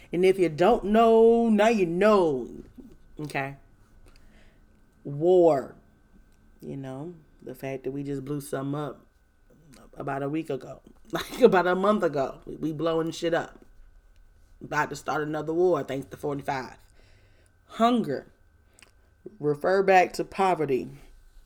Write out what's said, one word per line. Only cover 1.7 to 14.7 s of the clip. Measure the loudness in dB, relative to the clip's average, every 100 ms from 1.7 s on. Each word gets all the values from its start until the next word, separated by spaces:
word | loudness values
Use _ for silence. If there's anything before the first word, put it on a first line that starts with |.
| 2 0
know. | 2 4 6 4 0 -6 -14 -20 -20 -20 -20 -20 -14
Okay? | -8 -8 -8 -12 _ _ _ _ -20 _ -20 _ -20 _ _ _ _ _
War. | -12 -2 2 6 6 2 -4 -16 _ _ _ -20 _ _ _ _
You | -14 -12
know, | -12 -12 -14 -18 _ _
the | -18 -12
fact | -10 -8 -8
that |
we | -8
just | -8 -8
blew | -8 -10
something | -8 -8 -6 -6
up | -8 -12 _ _ _ _ _ _ _ -20 -20 -12
about | -8 -6
a | -4
week | -6 -6
ago, | -8 -10 -18 -20 -20
<laughs> | -10
like, | -8 -8 4
about | 6 6 2
a |
month | 2 2 2
ago. | 0 -2 -6 -8 -16
We, | -8
we | -8
blowing | -4 -2 -2 -4
shit | -4 -2
up. | -2 -4 -14 -20 -20 -20 -20 _ _ _ _ _ -20
About | -6